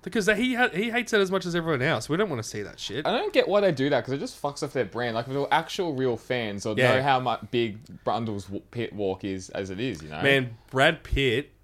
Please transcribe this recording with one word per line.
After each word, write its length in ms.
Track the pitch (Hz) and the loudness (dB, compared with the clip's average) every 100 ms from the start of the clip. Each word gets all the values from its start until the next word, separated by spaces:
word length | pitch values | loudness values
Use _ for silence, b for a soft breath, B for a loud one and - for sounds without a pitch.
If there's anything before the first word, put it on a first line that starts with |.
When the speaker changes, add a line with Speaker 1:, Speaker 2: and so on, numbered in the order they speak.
Speaker 1:
Because 220 | - 226 190 208 | -2 0 2 2
he 180 | 254 | 2
ha-, 140 | 240 247 | 2 0
he 240 | 156 233 | 2 -2
hates 220 | 233 240 | -2 0
it 80 | 220 | 2
as 100 | 196 | 2
much 140 | 190 175 | 0 0
as 100 | 170 | -2
everyone 260 | 165 147 | 0 2
else. 280 | 135 131 - | 2 0 0
We 80 | 156 | 0
don't 120 | 214 | 0
wanna 140 | 131 | -2
see 180 | 107 110 | -4 -8
that 160 | 98 - | -8 -10
shit. 300 | - 104 151 | -8 -6 -2
Speaker 2:
I 40 | 226 | -2
don't 140 | 415 | 2
get 160 | 302 160 | 2 4
why 140 | 202 | 4
they 100 | 196 | 4
do 180 | 139 135 | 4 2
that, 140 | 139 | 2
'cause 80 | 113 | 0
it 60 | 139 | -4
just 200 | 240 - | -6 -6
fucks 220 | 143 143 | -8 -6
off 120 | 143 | -6
their 100 | 135 | -2
brand. 320 | 110 110 120 113 | -2 -2 -2 -2
Like, 120 | 123 | -2
if 40 | |
they 80 | 135 | -2
were 80 | 139 | 2
actual 440 | 151 165 - 180 135 | 2 0 -4 -2 0
real 220 | 131 113 | 0 0
fans 480 | - 127 110 101 113 | -2 -2 -2 -4 -4
or 100 | 107 | 4
Speaker 1:
Yeah. 180 | 127 127 | 4 4
Speaker 2:
know 40 | |
how 160 | 139 131 | 4 2
mu-, 260 | 127 113 104 | 2 -2 -2
big 280 | 123 117 104 - 90 | 0 0 -2 -16 -8
Brundle's 400 | - 110 113 101 | -2 -2 -2 -6
w-, 180 | 101 98 - | -8 -12 -10
pit 220 | 117 113 | -8 -8
walk 320 | 101 98 92 | -4 -2 -2
is 260 | 104 95 92 | -4 -6 -8
as 180 | - 95 | -8 -6
it 100 | 95 | -4
is, 240 | 127 87 | -4 -6
you 60 | 78 | -8
know? 120 | 76 | -2
Speaker 1:
Man, 360 | 139 139 127 113 - | 2 2 2 -10 -6
Brad 320 | 131 143 160 | 2 4 2
Pitt 480 | - 135 135 113 151 _ | -2 0 2 0 -2 _